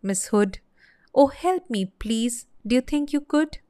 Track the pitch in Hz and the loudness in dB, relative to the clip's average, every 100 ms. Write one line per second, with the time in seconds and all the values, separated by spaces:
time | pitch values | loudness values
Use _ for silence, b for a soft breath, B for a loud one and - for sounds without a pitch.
0 | 196 196 - 208 202 - _ b b b | -4 -6 0 2 2 -2 _ b b b
1 | b - 277 - 349 370 370 214 190 _ | b 4 4 4 -2 -2 -2 -4 -4 _
2 | 214 226 233 240 - - 208 240 254 294 | -4 -2 -2 -4 -14 -16 0 0 2 -4
3 | 285 294 294 294 311 - _ | -2 -4 0 0 0 -4 _